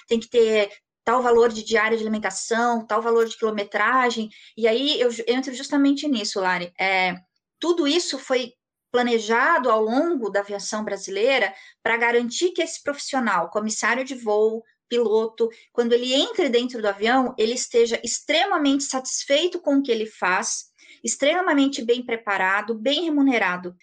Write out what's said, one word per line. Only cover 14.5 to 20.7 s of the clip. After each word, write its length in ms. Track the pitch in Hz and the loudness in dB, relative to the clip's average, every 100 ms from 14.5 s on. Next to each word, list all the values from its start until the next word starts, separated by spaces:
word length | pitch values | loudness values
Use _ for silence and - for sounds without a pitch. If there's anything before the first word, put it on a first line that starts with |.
| 220 - _ - | 0 -12 _ -4
piloto, 640 | 240 220 220 220 226 226 - _ | 0 2 2 0 -2 -4 -4 _
quando 220 | - 233 | -2 2
ele 200 | 240 254 | 2 2
entre 360 | 269 440 466 285 | 0 0 0 0
dentro 320 | 233 247 247 | 0 -2 -4
do 60 | 208 | -4
avião, 480 | 196 220 262 247 - | -2 0 2 0 0
ele 160 | 226 | -2
esteja 460 | 240 - 233 233 226 | -2 0 2 2 0
extremamente 800 | 226 - - 302 403 349 285 277 | -6 -8 0 0 2 0 2 0
satisfeito 760 | - 262 262 - - 285 349 349 | -2 -6 -6 -8 0 0 0 -2
com 140 | 302 277 | 0 0
o 80 | |
que 80 | 277 | 2
ele 160 | 226 220 | -2 -4
faz, 640 | - 185 190 220 - - | -4 -2 0 -2 -8 -10